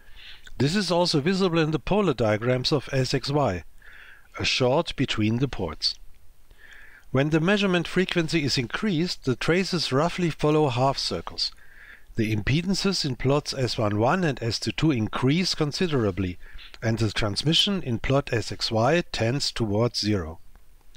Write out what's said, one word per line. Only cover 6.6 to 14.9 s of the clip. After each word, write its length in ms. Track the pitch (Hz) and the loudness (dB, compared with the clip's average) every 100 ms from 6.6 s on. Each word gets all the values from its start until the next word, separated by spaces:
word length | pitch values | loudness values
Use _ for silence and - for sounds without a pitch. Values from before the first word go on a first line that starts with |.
| - - - - - | -20 -18 -18 -20 -2
When 200 | 131 147 | 0 2
the 80 | 160 | 4
measurement 480 | 165 208 196 175 - | 4 2 2 2 0
frequency 560 | 180 185 180 165 165 | 0 0 0 0 0
is 120 | 139 - | 0 0
increased, 680 | 120 - 220 151 180 - - | -2 -2 0 0 0 -2 -2
the 100 | 120 | 0
traces 560 | - 175 180 170 - | 2 2 0 -2 0
roughly 380 | 131 151 - 175 | 0 0 0 -2
follow 400 | - 151 151 147 | 0 2 4 2
half 300 | 120 135 127 | 2 2 0
circles. 520 | - 87 - - - - - - - - - - | -4 -6 -6 -6 -8 -8 -18 -20 -20 -20 -6 -2
The 180 | 107 107 | 0 0
impedances 680 | 104 151 180 185 196 180 | 0 0 0 0 0 0
in 120 | 151 123 | -2 -2
plots 360 | 127 143 - | 0 0 0
S 280 | 139 120 - | -2 -2 0
one 180 | 104 104 | 0 2
one 260 | 120 185 | 2 2
and 140 | 170 123 | 0 0
S 160 | 117 - | -2 -2
two 120 | 113 | -4
two 200 | - 160 | 0 2